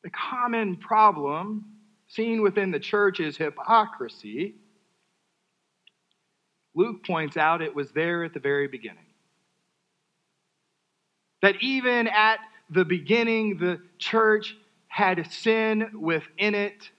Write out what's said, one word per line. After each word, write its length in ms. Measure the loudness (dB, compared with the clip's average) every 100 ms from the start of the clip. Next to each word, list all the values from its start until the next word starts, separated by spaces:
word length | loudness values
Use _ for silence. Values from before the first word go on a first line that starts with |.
the 80 | -14
common 680 | -10 -8 -4 -2 0 -2 -6
problem 880 | 0 6 6 4 -4 -4 -6 -8 -10 -20 _ _ _
seen 340 | -4 -2 2
within 300 | 2 2 -2
the 80 | -4
church 400 | -2 2 2 0
is 160 | -6 -4
hypocrisy, 1200 | -6 -4 4 4 4 -6 -12 -12 -12 -8 -8 -8 _ _ _ _ _ _ _ _ _ _ _ _ _ _ _ _ _ _ _ _ _
Luke 320 | 0 0 0 -4
points 300 | -2 -2 0
out 260 | 0 0
it 140 | -2 -6
was 160 | -6
there 320 | -2 -2 -2
at 100 | -6
the 60 | -6
very 280 | -2 0 -2
beginning. 360 | -8 -14 -18 _ _ _ _ _ _ _ _ _ _ _ _ _ _ _ _ _ _ _ _ _ _ _ _
That 200 | 2 2
even 460 | -2 0 2 2 2
at 320 | 4 4 2 -6 -20 _
the 160 | 0 0
beginning, 720 | -2 2 2 2 0 0 -2
the 240 | -4 -4 _ _
church 580 | -2 2 4 2 -2 -16 _ _ _
had 420 | 0 0 0 -6
sin 600 | -4 0 2 2 0 -4
within 600 | -4 -2 -2 -4 -4 -2 0
it 360 | -4 -8 -20